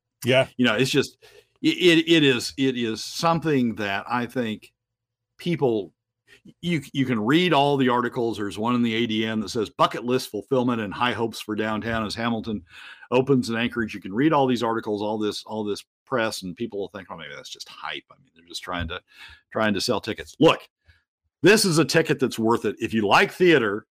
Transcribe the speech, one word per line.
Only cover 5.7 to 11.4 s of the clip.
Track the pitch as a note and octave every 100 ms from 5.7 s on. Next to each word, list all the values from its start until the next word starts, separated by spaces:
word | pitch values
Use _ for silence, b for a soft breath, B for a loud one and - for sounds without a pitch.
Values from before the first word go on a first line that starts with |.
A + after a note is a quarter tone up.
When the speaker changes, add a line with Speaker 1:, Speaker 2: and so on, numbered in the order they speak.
| A2 F2+ _ _ _ _ B B _
Speaker 2:
you, | E3+ E3 -
you | C#3+ B2+
can | A#2
read | G#2+ D#3 F3+
all | D3 C#3+ C#3+
the | B2+
articles. | A#2+ A#2+ B2+ A#2 G#2
There's | G2+ G2+
one | A2+
in | B2
the | A#2
A | A2 A#2
D | G#2+
N | A2 A2
that | F#2+
says, | A#2+ F#2+
"Bucket | - E3+ -
list | A#2+ B2+ -
fulfillment | G#2 - C3 B2 A#2
and | G2+
high | F2+ B2
hopes | G#2+ A2+ G2+